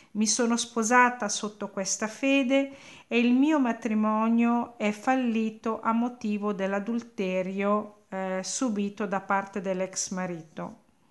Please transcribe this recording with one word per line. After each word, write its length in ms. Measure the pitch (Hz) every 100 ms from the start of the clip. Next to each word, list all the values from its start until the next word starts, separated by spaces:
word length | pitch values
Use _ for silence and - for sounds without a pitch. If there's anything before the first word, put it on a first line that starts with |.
| -
Mi 140 | 208 214
sono 320 | - 233 233
sposata 720 | - 233 214 247 247 247 208
sotto 400 | - 208 - 202
questa 380 | - 190 - 214
fede 680 | - 269 277 247 277 277 277 - - -
e 100 | 233
il 140 | 240
mio 260 | 247 294 302
matrimonio 1160 | 247 233 226 214 214 214 220 233 233 240 233 -
è 140 | 208
fallito 920 | 208 - 262 247 220 220 220 226 220
a 140 | 226
motivo 580 | 226 240 247 214 208 208
dell'adulterio, 1500 | 190 190 202 202 233 - - 185 185 185 190 202 208 208 - _
eh, 300 | 190 190 185
subito 600 | 185 - 262 208 202 202 202
da 160 | 190
parte 400 | - 196 196 208
dell'ex 480 | 190 185 185 185 -
marito. 760 | 185 180 170 151 - - 220 _ _ _